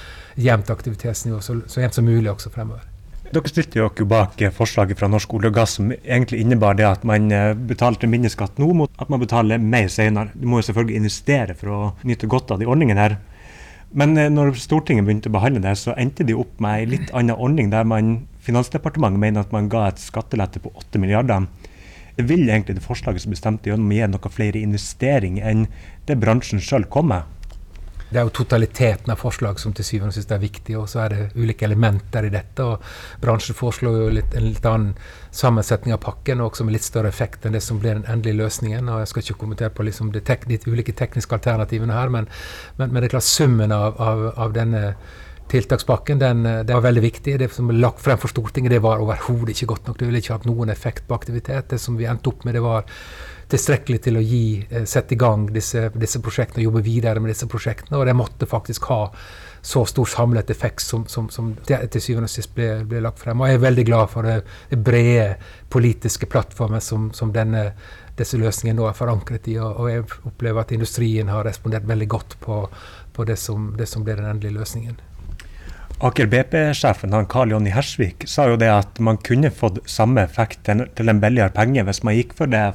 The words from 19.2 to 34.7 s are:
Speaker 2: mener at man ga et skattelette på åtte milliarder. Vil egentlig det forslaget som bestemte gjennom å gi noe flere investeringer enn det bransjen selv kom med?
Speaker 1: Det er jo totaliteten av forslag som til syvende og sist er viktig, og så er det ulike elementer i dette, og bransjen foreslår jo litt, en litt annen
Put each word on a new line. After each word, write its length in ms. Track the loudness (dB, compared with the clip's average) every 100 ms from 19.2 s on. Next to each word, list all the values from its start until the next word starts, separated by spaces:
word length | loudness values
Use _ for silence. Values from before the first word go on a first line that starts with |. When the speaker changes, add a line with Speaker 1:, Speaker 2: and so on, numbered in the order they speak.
Speaker 2:
mener 200 | 2 0
at 120 | -2
man 160 | -2 0
ga 140 | 0 0
et 140 | -2
skattelette 580 | -8 -10 -4 -2 -2 -6
på 140 | -12
åtte 240 | -14 -4 -2
milliarder. 480 | 2 2 2 0 -2 -8 -20 -20 -20 -20 -8 -2
Vil 320 | 2 4 4
egentlig 300 | 2 0 -4
det 80 | -6
forslaget 320 | -6 -4 -4
som 160 | -4 -4
bestemte 320 | -2 -2 -2
gjennom 240 | 0 2
å 60 | 2
gi 100 | 2
noe 240 | -2 -4
flere 320 | -2 -2 0 -2
investeringer 800 | -2 -4 -2 2 2 0 -2 0
enn 220 | 2 0 -4 -18 -10 -2
det 80 | 0
bransjen 420 | 4 2 2 -2
selv 300 | 0 0 2
kom 240 | 2 2
med? 160 | 0 -4 -12 -14 -14 -16 -16 -14 -14 -4
Speaker 1:
Det 60 | 0
er 60 | 0
jo 160 | 0
totaliteten 640 | 2 2 2 2 2 2 -2
av 80 | -4
forslag 400 | -4 -2 -2 -2
som 160 | -4
til 120 | -4 -4
syvende 240 | -2 -2
og 20 |
sist 180 | -4 -2
er 60 | -2
viktig, 380 | -2 -6 -8 -6
og 80 | -4
så 140 | -2
er 80 | -2
det 120 | -2 -2
ulike 320 | 0 -2 0 2
elementer 640 | 4 4 2 0 -2 -2
i 20 |
dette, 320 | -2 -4 -4
og 220 | -2 -4 -8 -16 -16 -4
bransjen 340 | 0 0 -2 -4
foreslår 400 | -4 0 0 2
jo 140 | 2
litt, 220 | 2 0 0
en 80 | 0
litt 160 | 2
annen 220 | 2